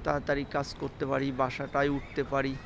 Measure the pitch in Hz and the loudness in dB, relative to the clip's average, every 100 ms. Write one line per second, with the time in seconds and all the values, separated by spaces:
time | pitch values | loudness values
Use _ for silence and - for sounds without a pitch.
0 | 151 147 - 143 139 143 143 - 143 - | 2 0 2 0 0 -2 -2 -4 -6 -2
1 | 135 135 139 131 127 - 139 139 143 139 | 0 0 0 2 0 0 0 2 4 2
2 | - - 131 139 135 135 | -2 -4 0 2 0 -2